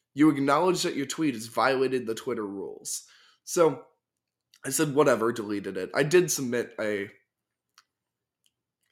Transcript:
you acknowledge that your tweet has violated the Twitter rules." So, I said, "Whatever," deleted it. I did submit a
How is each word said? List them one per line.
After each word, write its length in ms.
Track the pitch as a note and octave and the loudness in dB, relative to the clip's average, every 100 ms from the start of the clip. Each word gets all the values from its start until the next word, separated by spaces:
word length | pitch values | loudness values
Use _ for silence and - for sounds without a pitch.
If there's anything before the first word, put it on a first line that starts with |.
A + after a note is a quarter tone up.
| _ | _
you 160 | C3+ D#3 | 4 4
acknowledge 520 | C#3 C#3 C#3+ F3+ F3 | 4 2 4 2 0
that 140 | F3 - | -2 -4
your 100 | C#3 | -6
tweet 280 | - D#3 | -2 -2
has 120 | A2+ A2+ | -2 -4
violated 600 | A#2 B2 C3 C3 B2+ A2 | 0 2 2 0 0 -4
the 80 | |
Twitter 320 | A2+ - A2+ G2+ | -6 -6 -6 -6
rules." 580 | G2 D2+ - - - - _ _ _ | -8 -10 -12 -12 -12 -12 _ _ _
So, 400 | - F3+ D#3 C#3 - _ _ _ _ _ _ _ | -4 2 2 2 -10 _ _ _ _ _ _ _
I 60 | - | -6
said, 240 | C3+ D#3 | -2 0
"Whatever," 380 | C3+ C#3+ A#2 A2+ | 4 4 4 0
deleted 440 | A#2 G#2 G2+ F#2+ F#2 | -2 -4 -6 -6 -8
it. 140 | F#2 | -4
I 80 | - | -2
did 280 | D3 F3+ E3 | 4 4 4
submit 420 | - B2+ A#2+ A2+ - | 0 -2 -4 -4 -6
a 300 | G#2+ G#2 G2+ - _ _ _ _ _ _ _ _ _ _ _ _ _ _ _ _ _ | -4 -4 -6 -14 _ _ _ _ _ _ _ _ _ _ _ _ _ _ _ _ _